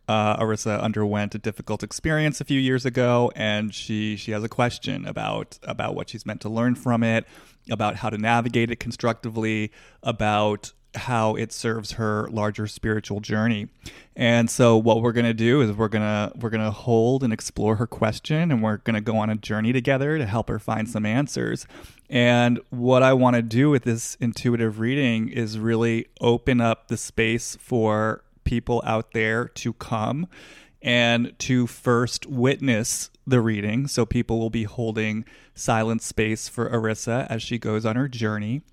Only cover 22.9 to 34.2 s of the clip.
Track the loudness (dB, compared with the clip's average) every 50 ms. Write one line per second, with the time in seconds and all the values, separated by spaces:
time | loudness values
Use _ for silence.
22.9 | 6 6 6 6 6 6 6 4 4 2 0 0 2 4 4 4 4 4 2 0
23.9 | -2 -2 -4 -8 -6 -4 -2 -2 -2 -2 0 0 2 2 0 0 0 -2 -2 0
24.9 | 0 2 2 2 2 0 -2 -2 -2 -4 -4 -4 -4 -2 0 0 2 2 2 2
25.9 | 0 0 -2 -6 _ 0 2 2 2 2 2 2 2 4 4 2 0 -2 _ -6
26.9 | -6 -6 -6 -4 -2 0 0 2 0 -2 -4 -8 -12 -14 -8 -2 0 0 2 2
27.9 | 2 2 0 0 -2 -4 -8 _ _ _ -4 -2 -2 -2 0 0 -2 -2 0 0
28.9 | -2 -2 -2 -4 -2 -2 0 0 0 0 -2 -4 -8 -8 -6 -6 -6 -6 -6 -6
29.9 | -4 -2 -2 -2 -4 -4 -6 -8 -12 -16 -20 -20 -20 -20 -20 _ _ _ -2 0
30.9 | 2 4 4 4 4 2 0 -2 -4 -6 -2 0 2 2 2 0 -4 -4 0 2
31.9 | 2 2 2 0 -4 -6 -8 -6 -2 0 2 2 2 0 0 0 0 0 0 -2
32.9 | -4 -6 -6 -10 _ _ _ 2 4 4 4 2 0 0 -2 -2 -2 -2 -2 0
33.9 | 0 0 0 0 0 0